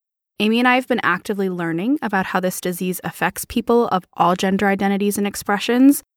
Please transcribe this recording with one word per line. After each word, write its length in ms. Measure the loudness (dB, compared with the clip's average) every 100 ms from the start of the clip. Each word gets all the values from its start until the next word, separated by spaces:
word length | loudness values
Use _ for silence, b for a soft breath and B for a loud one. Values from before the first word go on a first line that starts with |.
| _ _ _ -4
Amy 200 | 0 2
and 80 | 2
I 80 | 2
have 120 | 0
been 120 | 0
actively 480 | 0 -2 -2 -4 -2
learning 480 | -2 -4 -2 -2 -2
about 260 | 0 -2 -2
how 140 | -2
this 200 | -2 -4
disease 400 | -6 -4 -4 -4
affects 420 | -8 -4 -4 -4
people 440 | -6 -4 0 2 2
of 160 | -2 -4
all 220 | 0 2 2
gender 320 | 0 0 0
identities 500 | 0 0 0 0 0
and 80 | -4
expressions, 760 | -4 -4 -2 0 4 6 4 -2